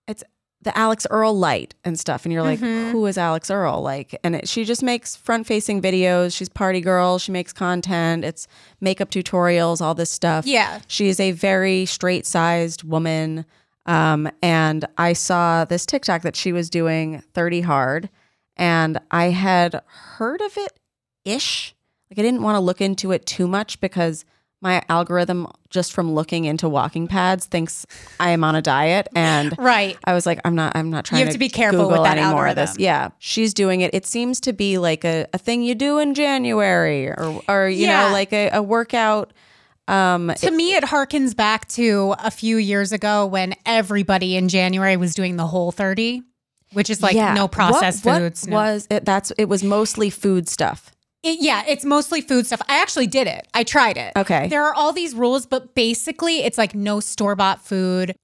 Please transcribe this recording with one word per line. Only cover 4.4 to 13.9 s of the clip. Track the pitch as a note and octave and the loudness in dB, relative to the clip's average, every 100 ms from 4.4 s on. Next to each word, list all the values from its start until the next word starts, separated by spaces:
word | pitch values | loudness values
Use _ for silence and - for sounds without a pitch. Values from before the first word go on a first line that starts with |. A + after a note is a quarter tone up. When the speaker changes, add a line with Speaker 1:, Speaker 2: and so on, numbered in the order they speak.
| - | -4
Speaker 1:
she | - | -4
just | G#3+ A#3+ | -2 -2
makes | C4 A#3+ - - | -2 -2 -6 -12
front-facing | - A3+ A3 G#3+ G#3+ G3+ | -4 -2 0 -2 -2 -2
videos. | F#3+ F#3 F3+ F3+ F3 - | 0 2 2 2 0 -2
She's | F#3 | -8
party | - F#3+ F#3 | -4 -2 0
girl. | F3 F#3 F3+ F#3 | 0 2 2 0
She | - | -2
makes | F3+ F3+ | -6 -6
content. | - F3+ F3+ F#3 F3 E3 E3 D#3+ | -6 -4 -2 -2 -2 0 -2 -4
It's | E3 - - - - | -10 -16 -20 -20 -4
makeup | F#3+ F#3+ G3 | -2 -2 -4
tutorials, | F#3+ F3+ F3+ F3 F3 E3+ E3 | -4 -2 0 2 2 2 0
all | D#3+ | -2
this | E3 E3 | -2 -4
stuff. | - E3+ D#3+ B3+ | -2 0 0 0
Speaker 2:
Yeah. | B3 G3 - - | 0 0 -4 -8
Speaker 1:
She | - G3+ | -2 0
is | F#3 | 2
a | F#3+ | 0
very | E3+ G3 F#3+ F#3+ F#3 F#3 | 0 0 2 2 0 -2
straight-sized | - F3+ F#3 - F3 E3+ E3+ E3+ D#3+ | -2 -2 -2 -2 0 2 0 -2 -6
woman. | D#3+ D#3+ E3 D#3+ D#3+ D#3+ D#3+ _ _ _ | -4 -2 0 -2 -4 -6 -10 _ _ _
Um, | - | -2